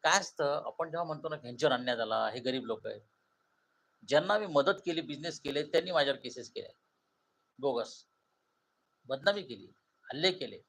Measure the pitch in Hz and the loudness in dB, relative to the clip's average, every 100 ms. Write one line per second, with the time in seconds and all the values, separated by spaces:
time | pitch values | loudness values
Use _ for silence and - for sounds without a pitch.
0 | 156 190 190 - 143 147 - - 165 165 | 6 4 2 -2 0 0 -4 -6 -6 -4
1 | 170 151 160 151 120 120 147 123 123 117 | -4 -4 -6 -8 -10 2 2 4 2 0
2 | 110 110 110 117 120 131 113 110 107 107 | 2 2 0 0 -2 -2 -2 -6 -6 -10
3 | _ _ _ _ _ _ _ _ _ _ | _ _ _ _ _ _ _ _ _ _
4 | 107 143 175 208 202 156 - 190 - 160 | 2 4 4 0 4 4 4 2 0 -4
5 | 151 143 151 - 143 139 151 165 175 170 | -4 -8 -8 -8 -4 -4 2 0 2 2
6 | 139 135 123 127 113 - - - _ _ | 2 0 -6 -12 -12 -12 -14 -18 _ _
7 | _ _ _ _ _ - 139 120 107 - | _ _ _ _ _ -4 -2 0 -4 -10
8 | - _ _ _ _ _ _ _ _ _ | -20 _ _ _ _ _ _ _ _ _
9 | - 135 185 202 180 107 90 _ _ _ | -8 0 2 0 -6 -14 -16 _ _ _
10 | - 139 185 - 123 101 | -12 0 0 0 -8 -12